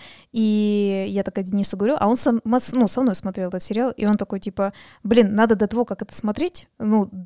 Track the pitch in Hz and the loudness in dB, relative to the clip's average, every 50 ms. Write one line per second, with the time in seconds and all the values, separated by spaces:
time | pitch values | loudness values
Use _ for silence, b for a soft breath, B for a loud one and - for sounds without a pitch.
0 | B B B B B B - 226 220 214 214 214 208 208 208 208 202 196 196 190 | B B B B B B -2 0 2 2 2 2 2 2 2 2 0 0 0 -2
1 | 190 196 196 202 196 196 - 202 190 185 190 202 196 - - 190 202 233 285 - | -4 -2 -4 -4 -4 -4 -4 -6 -6 -2 -2 -2 -2 -2 -2 -2 0 0 0 2
2 | - 208 247 254 - 285 233 226 _ 220 226 262 - - 220 254 240 196 - 247 | 2 2 2 2 2 0 0 0 _ 0 0 0 0 0 2 2 2 2 2 0
3 | 269 247 190 - - 190 185 196 185 180 180 185 - - 202 220 254 254 - - | 0 0 0 -2 -6 -6 -6 -6 -6 -6 -4 -6 -6 -4 -2 -2 -2 -2 -2 -2
4 | 214 208 214 202 202 - 202 196 - 202 - - 196 196 B B B B B B | 0 0 2 0 0 -4 -6 -8 -8 -8 -4 -4 -4 -4 B B B B B B
5 | - 202 226 240 220 190 208 208 226 226 226 190 214 202 220 233 240 - 196 - | -2 4 6 6 6 4 4 2 4 4 4 2 0 -2 0 -4 -4 -4 -4 -10
6 | 208 - - - - 208 208 - 311 359 - - - _ _ _ 220 214 214 220 | -10 -8 -8 -4 -4 -4 -2 -2 -4 -4 -6 -10 -18 _ _ _ -2 2 2 2
7 | 196 - - 185 180 | 2 0 -6 -14 -16